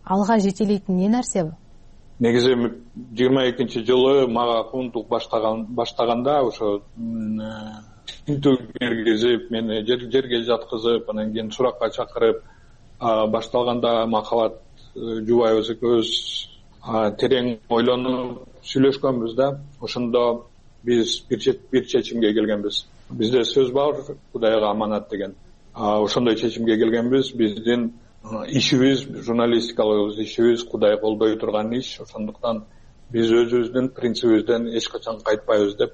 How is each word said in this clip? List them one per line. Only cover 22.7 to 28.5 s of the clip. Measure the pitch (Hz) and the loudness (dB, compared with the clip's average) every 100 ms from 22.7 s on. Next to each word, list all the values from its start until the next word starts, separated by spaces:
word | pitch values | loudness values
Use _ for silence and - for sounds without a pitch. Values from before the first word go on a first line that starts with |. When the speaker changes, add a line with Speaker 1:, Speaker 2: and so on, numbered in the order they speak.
| - - - - | -6 -10 -20 -12
Speaker 2:
Бизде | 127 110 127 | -4 0 2
сөз | 113 139 127 | 2 2 2
бар, | 135 147 135 131 - _ | 2 0 -2 -8 -14 _
Кудайга | 120 113 110 104 | -2 2 2 2
аманат | 104 107 104 104 | 0 -2 -4 -6
деген. | 101 98 98 - - - | -8 -8 -12 -20 -20 -18
А, | - 107 107 | -6 0 2
ошондой | 104 135 120 110 | 2 2 2 0
чечимге | 120 110 113 110 | -2 -2 0 2
келгенбиз. | 113 117 120 135 135 | 2 2 2 0 0
Биздин, | 120 110 101 113 120 117 - - _ | 0 -2 0 0 0 -2 -6 -20 _
э, | 107 110 | -14 -12
ишибиз, | - | -4